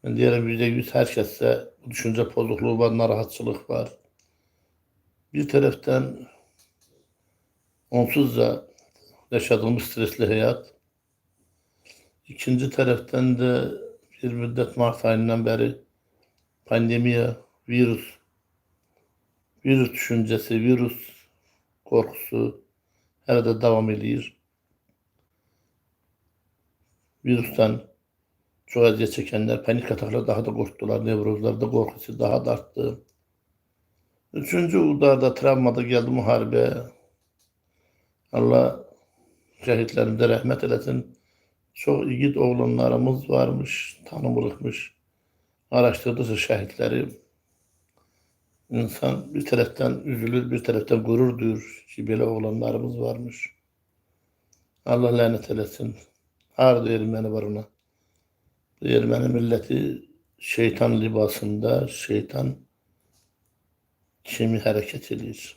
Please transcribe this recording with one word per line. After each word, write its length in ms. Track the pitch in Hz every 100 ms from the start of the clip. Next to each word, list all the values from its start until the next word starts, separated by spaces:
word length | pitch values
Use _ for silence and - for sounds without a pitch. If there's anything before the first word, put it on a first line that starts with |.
Mən 140 | - 117
deyərəm, 300 | 123 120 113
yüzdə 180 | 117 120
yüz 200 | 120 120
hər 160 | 127 120
kəsdə 420 | 117 107 - 120 - - _
bu 120 | 123
düşüncə 340 | 117 117 113 113
pozukluğu 460 | - 113 107 117 117
var, 140 | 117
narahatçılıq 680 | 113 113 107 110 - 117 104 -
var. 240 | - - - _ _ _ _ _ _ _ _ _ _ _ _ _
Bir 140 | 147 143
tərəfdən 640 | 139 135 - - 131 135 - - _ _ _ _ _ _ _ _ _ _ _ _ _ _ _ _
Onsuz 460 | 123 120 151 131 117
da 300 | 117 - - _ _ _ _ _ _
yaşadığımız 520 | 120 - 113 110 120
stresli 420 | - - 107 -
hayat. 480 | 113 110 113 123 - _ _ _ _ _ _ _ _ _ _ _ _ - _ _ _
İkinci 420 | 135 - 127 135
taraftan 720 | - 123 120 - 127 127 120
da 320 | 127 127 - - - - _ _
bir 100 | 123
müddet 440 | 120 117 120 120 -
Mart 280 | 120 113
ayından 400 | 113 113 113 113
beri 300 | 113 113 113 - _ _ _ _ _ _ _ _
pandemiya, 720 | - 117 113 117 120 120 120 117 _ _ -
virüs, 360 | 120 123 107 - - _ _ _ _ _ _ _ _ _ _ _ _ _ _
virüs 260 | 135 135 123
düşüncesi, 680 | - - 117 110 107 - 113
virüs 360 | 120 127 120 - - - _ _ _ _ _ _
korkusu 800 | - 117 107 - - 113 117 - _ _ _ _ _ _ -
hələ 140 | 123
də 80 | 113 110
davam 280 | 117 113 110
eləyir. 320 | 104 110 117 - _ _ _ _ _ _ _ _ _ _ _ _ _ _ _ _ _ _ _ _ _ _ _ _ _ _ _ _ _
Virusdan 540 | 131 120 123 - - 120 - _ _ _ _ _ _ _ _
çox 200 | 120 117
əziyyət 240 | 107 113 -
çəkənlər 460 | - 110 110 120
panik 260 | - 120 -
atakla 280 | 110 107 120 117
daha 180 | 104
da 80 | -
qorxdular, 480 | 113 107 - 107 113
nevrozlarda 640 | 110 107 104 104 110 110 110
qorxu 240 | 117 110 -
hissi 200 | - 117
daha 260 | 113 123
da 60 | 123 117
artdı. 320 | - - - - _ _ _ _ _ _ _ _ _ _ _ _ _
Üçüncü 440 | - - 175 170 185
udarda, 560 | 156 147 143 135 131
travmada 480 | 127 139 131 127 117
gəldi 320 | 120 120 120 127
müharibə. 460 | 104 117 113 117 120 - 123 _ _ _ _ _ _ _ _ _ _ _ _ _ _
Allah 300 | 62 60 62 62 - - _ _ _ _ _ _ _
şəhidlərimizə 640 | - 117 113 - 113 110 120
rəhmət 320 | 113 127 131 -
eləsin. 360 | 123 - 127 - _ _ _ _ _ _
Çox 320 | - - 143 139
igid 240 | 123 143
oğlanlarımız 920 | 139 127 123 123 120 123 120 131 131 -
varmış, 720 | 65 64 131 135 - - - -
tanımırıqmış. 720 | - 123 123 104 - 120 - - _ _ _ _ _ _ _ _
Araşdırdıqca 640 | 123 123 - 123 120 117 107
şəhidləri 580 | - 107 98 - 117 127 - - _ _ _ _ _ _ _ _ _ _ _ _ _ _ _
insan 480 | 120 110 - - 131 -
bir 100 | 147 -
tərəfdən 480 | 120 120 - 127 127 131
üzülür, 340 | 120 113 123 123
bir 120 | 123 -
tərəfdən 340 | 110 107 120 107
qürur 260 | 117 127 117
duyur 240 | 113 107 - - _
ki, 140 | - 113
belə 160 | 110 117
oğlanlarımız 640 | 110 110 110 117 113 120 120
varmış. 400 | 120 120 120 - - _ _ _ _ _ _ _ _ _ _ _ _ _
Allah 260 | - 123 123 120
lənət 300 | 117 113 -
eləsin. 440 | 113 104 - 113 107 - _ _ _ _
Harda 400 | - 131 120 113
erməni 360 | 113 110 110 110
var 160 | 110 104
ona? 160 | 104 107 _ _ _ _ _ _ _ _ _ _ _
Bu 80 | - 120
erməni 300 | 117 120 123
milləti 420 | 120 117 113 - - 69 64 - _ _ _
şeytan 560 | - - 113 - 117 113
libasında, 840 | 110 110 104 - 107 104 117 120 123
şeytan 680 | - - 107 - 67 65 - _ _ _ _ _ _ _ _ _ _ _ _ _ _ _ _
kimi 400 | - - 113 113
hərəkət 480 | 110 107 104 131 - 113
edir. 260 | 113 98 -